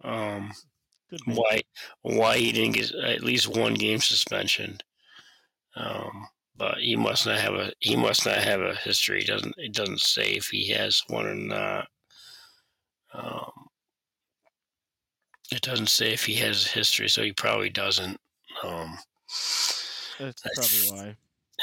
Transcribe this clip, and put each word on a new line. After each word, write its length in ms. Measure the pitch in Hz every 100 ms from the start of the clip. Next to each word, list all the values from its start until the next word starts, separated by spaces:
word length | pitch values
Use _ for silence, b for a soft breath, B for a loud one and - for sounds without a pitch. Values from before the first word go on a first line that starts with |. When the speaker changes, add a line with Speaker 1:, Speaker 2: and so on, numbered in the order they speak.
Speaker 1:
Um, 480 | 127 113 107 104 101 104 - _ _ _ -
Speaker 2:
Could 100 | 170 123
be. 60 |
Speaker 1:
why, 300 | 117 110 110 - B B B
why 360 | 120 113 113 117
he 140 | 117
didn't 220 | 113 113 110
get 160 | 107
at 300 | - - 117
least 240 | 120 123 113
one 260 | 110 113
game 240 | 110 107 107
suspension. 800 | - - - 104 98 - - 101 - _ b b b b b b _
Um, 540 | - 117 107 104 101 107 _ _ -
but 220 | - -
he 160 | 117
must 320 | 113 107 104 113
not 140 | 107
have 140 | 104
a, 180 | 98 98 -
he 160 | 107 117
must 280 | 113 104
not 120 | 113 104
have 240 | 104 98
a 140 | 95 95
history. 460 | - 98 - 101
It 40 | 101
doesn't, 280 | 104 110 -
it 140 | 139
doesn't 280 | 107 101 -
say 340 | - - 104
if 120 | 101 -
he 220 | 104 98
has 340 | 107 52 - -
one 180 | 57 52
or 80 |
not. 540 | 50 52 52 50 50 50 _ _ B B B B B B B B _ _
Um, 380 | - - - - - - _ _ _ _ _ _ _ _ _ _ _ _ _ _ _ _ _ -
it 100 | 123
doesn't 260 | 127 123 107
say 240 | - 113
if 120 | 110
he 100 | - 107
has 300 | 104 104 -
a 20 |
history, 400 | - 107 - 104
so 140 | -
he 100 | 107
probably 360 | 98 110 107 101
doesn't. 480 | 101 98 92 92 95 _ _ - -
Um, 340 | 90 85 82 - - _ - B B B B B B B B B
Speaker 2:
That's 260 | 135 120 -
Speaker 1:
I 40 |
Speaker 2:
probably 140 | 127 120 -
Speaker 1:
th- 140 | -
Speaker 2:
why. 240 | 98 101 107 _ _ _ -